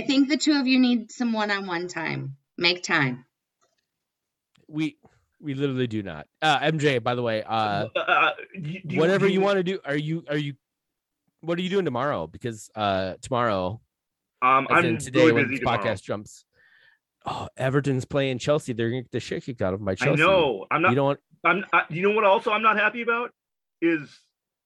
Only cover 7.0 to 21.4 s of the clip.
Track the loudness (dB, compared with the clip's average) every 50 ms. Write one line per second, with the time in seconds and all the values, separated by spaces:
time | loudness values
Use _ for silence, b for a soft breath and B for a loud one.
7 | 0 -2 -2 0 -2 -2 -2 -2 -4 -2 -2 0 0 0 0 -2 -4 -4 -4 -4
8 | 0 2 2 2 2 2 0 -4 -12 -16 -14 -12 -10 -10 -10 -10 -8 -4 0 2
9 | 2 4 4 4 2 2 2 4 2 2 2 2 0 -2 -4 -6 -4 -4 -4 -4
10 | -2 -4 -6 -6 -6 -4 -4 -4 -4 -6 -10 _ _ _ _ _ _ _ _ _
11 | _ _ _ _ _ _ _ _ -6 -4 -4 -2 -2 -2 0 0 0 0 -2 -2
12 | -2 -2 -2 -4 -6 -8 -10 -8 -8 -8 -8 -10 -14 -12 -6 -2 0 0 0 0
13 | -2 -4 -6 -8 -6 -2 0 0 2 2 0 0 -2 -2 -4 -8 _ _ _ _
14 | _ _ _ _ _ _ _ 0 2 4 4 4 2 2 2 2 2 2 0 -2
15 | -4 -2 2 6 6 6 6 4 2 0 -2 -2 -2 0 0 0 0 -2 -4 -4
16 | -6 -8 -8 -8 -8 -14 -20 -20 _ _ b b b b b b b b b b
17 | b _ _ _ -10 -10 -8 -8 -10 -10 -6 -4 -2 2 2 2 2 2 0 -2
18 | -2 -2 -2 -2 0 0 -2 -2 0 0 0 0 0 -4 -4 -2 -2 -2 -2 -4
19 | -6 -6 -8 -6 -6 -6 -8 -8 -8 -8 -6 -2 -2 -2 -2 -2 -2 -4 -2 0
20 | 0 2 2 4 4 4 4 4 4 2 0 -4 -4 -2 -2 2 2 2 2 2
21 | 2 0 0 -4 _ _ _ _